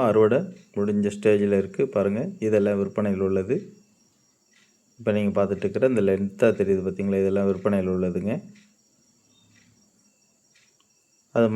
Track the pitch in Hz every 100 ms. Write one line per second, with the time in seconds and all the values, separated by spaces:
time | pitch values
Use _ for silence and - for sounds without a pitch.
0 | 120 107 107 127 185 - - - 104 104
1 | 202 - 110 104 101 98 95 - 135 104
2 | 101 104 175 - 110 107 101 101 98 -
3 | 104 95 95 95 95 156 - - _ _
4 | _ _ _ _ _ _ _ _ _ _
5 | 113 104 101 95 98 95 101 110 131 117
6 | 98 95 101 - 117 101 98 95 92 92
7 | 98 98 98 98 98 92 101 101 92 92
8 | 92 90 98 120 - - _ _ _ _
9 | _ _ _ _ _ _ _ _ _ _
10 | _ _ _ _ _ _ _ _ _ _
11 | _ _ _ 120 113